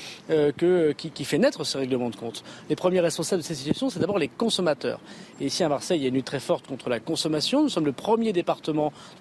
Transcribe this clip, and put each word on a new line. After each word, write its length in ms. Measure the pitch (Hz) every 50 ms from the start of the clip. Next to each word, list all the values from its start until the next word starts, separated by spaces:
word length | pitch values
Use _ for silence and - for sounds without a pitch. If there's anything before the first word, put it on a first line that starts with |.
| - - - - - -
euh, 220 | 160 151 147 147
que, 420 | - - 170 180 185 175 160 151 139
qui, 180 | - - 156
qui 140 | - - 139
fait 120 | - 151
naître 280 | 147 233 294 - - 143
ces 120 | - -
règlements 320 | 139 135 127 131 120 123 120
de 60 | 110
compte. 280 | - 117 117 110 - - - - - - -
Les 60 | 151
premiers 240 | - - 185 185 185
responsables 420 | 170 160 - - 160 - 202 175
de 60 | 143
ces 80 | - 165
situations, 340 | 131 131 151 - - 269 262
c'est 100 | - 175
d'abord 200 | 175 175 202 190
les 80 | 147
consommateurs. 720 | 127 - - 233 220 - - 180 156 143 - - 120 113 - - - - - - - - -
Et 60 | 139
ici 160 | 135 - - 180
à 60 | 151
Marseille, 300 | 143 135 - - 185 151
il 40 | 135
y 20 |
a 40 | 127
une 60 | 127
lutte 100 | 135 127
très 140 | - 139 131
forte 280 | - - 170 135 -
contre 220 | - 135 117 - 123
la 100 | 120 110
consommation. 640 | - 156 165 - - 160 156 151 - - 247 294 311
Nous 60 | 262
sommes 160 | - 175 151
le 60 | 143
premier 400 | 131 - - 196 226 226 226 220 190
département 600 | 175 165 - 151 - - 160 151 151 151 151 - - - - - -